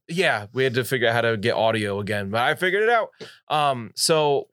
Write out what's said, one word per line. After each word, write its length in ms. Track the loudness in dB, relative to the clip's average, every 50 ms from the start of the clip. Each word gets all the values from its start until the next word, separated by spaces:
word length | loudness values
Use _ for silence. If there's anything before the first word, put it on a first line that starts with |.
| _
Yeah, 400 | -8 -2 0 2 2 2 0 -4 -6 -2
we 120 | 0 0
had 100 | 0 0
to 100 | 0 -2
figure 240 | -2 0 0 2 2
out 60 | 2
how 80 | 2 2
to 140 | 0 0 0
get 160 | 0 0 0
audio 440 | 2 2 2 2 0 -2 -2 -4 -4
again, 300 | -4 -4 -4 -4 -4 -4
but 120 | -2 0 0
I 120 | 0 0
figured 260 | 0 -2 -2 0 0 0
it 80 | 2
out. 180 | 2 0 0 -2 _ -18 -20 -20 -20 -18 _ -4
Um, 440 | 0 0 2 0 0 -2 -6 -12 -8
so 540 | -4 0 2 2 2 4 2 2 0 -2 _